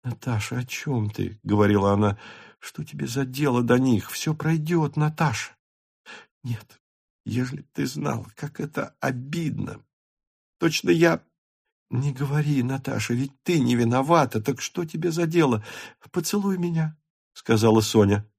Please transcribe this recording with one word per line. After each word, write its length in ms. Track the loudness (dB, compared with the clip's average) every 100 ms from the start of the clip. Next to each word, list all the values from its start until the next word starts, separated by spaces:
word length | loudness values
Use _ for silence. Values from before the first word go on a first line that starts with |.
«Наташа, 540 | -10 -8 -4 -4 -4 -8
о 60 |
чем 460 | -8 -8 -4 -2 -2
ты?» 300 | -4 -6 -6
говорила 520 | -2 4 4 4 4
она. 240 | 2 2 0 -10 -20 -20 _
«Что 260 | -18 -14
тебе 220 | -12 -8 -6
за 180 | -4
дело 380 | -6 -2 0 2
до 160 | 4 4
них? 320 | 4 2 0
Все 240 | -6 -4
пройдет, 640 | -2 0 0 0 0 0 0
Наташа». 600 | -2 0 -2 -2 -8 _ _ _ _ _ -20 -20 -20 _
«Нет, 360 | -10 -10 -10 _ _ _ _ _
ежели 380 | -6 -4 -4 -8
б 40 | -12
ты 140 | -6 -6
знала, 400 | -4 -4 -6 -8 -12
как 240 | -12 -8
это 340 | -8 -6 -8 _
обидно. 800 | -6 -6 -8 -6 -4 -6 -8 -10 _ _ _ _ _ _ _ _
Точно 320 | -2 0 2
я». 320 | 4 4 2 _ _ _ _ _ _ _
«Не 220 | -2 -2
говори, 500 | -4 -2 0 2 2
Наташа, 520 | 0 -2 -4 -4 -2
ведь 180 | -2 -2 _
ты 180 | 0 2
не 160 | 4 2
виновата, 640 | 2 2 4 4 4 0
так 200 | -2 -4
что 240 | -8 -8
тебе 260 | -6 -4 -4
за 160 | -2 0
дело? 380 | 2 2 2 -4 -16 -18 _ -8
Поцелуй 460 | -6 -2 -2 -2 -2
меня», 400 | -2 0 -2 -6 _ _ _
сказала 460 | -14 0 4 6 4
Соня. 460 | 4 4 4 2 -2